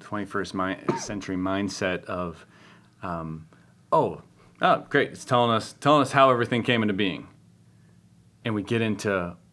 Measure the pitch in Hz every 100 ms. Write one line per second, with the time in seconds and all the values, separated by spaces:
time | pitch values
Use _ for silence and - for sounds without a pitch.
0 | - 104 98 101 87 95 92 - - -
1 | - 104 95 92 92 98 101 - 95 87
2 | - 92 87 80 - - - - _ _
3 | 92 85 80 80 80 - _ _ _ 160
4 | 113 78 - _ - - 185 143 - 143
5 | 113 - - 123 120 113 - - 143 151
6 | 131 139 135 120 117 120 110 120 107 98
7 | 98 78 - - _ _ _ _ _ _
8 | _ _ _ _ 117 104 92 117 110 101
9 | 107 98 87 87 _